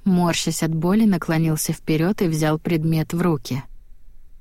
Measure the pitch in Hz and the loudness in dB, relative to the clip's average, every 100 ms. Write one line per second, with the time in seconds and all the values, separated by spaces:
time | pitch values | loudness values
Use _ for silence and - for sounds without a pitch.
0 | - 180 175 - - 160 160 160 175 208 | 2 4 4 0 -2 -2 -2 0 2 4
1 | 226 175 - 160 160 156 - 160 - 156 | 4 2 0 0 2 0 -2 -4 -2 0
2 | 165 214 185 156 156 156 - 165 156 160 | 2 0 0 2 0 0 0 0 2 0
3 | 156 170 175 156 - 123 - - - - | 0 0 0 0 -2 -6 -8 -14 -18 -20
4 | - - - - | -18 -18 -18 -10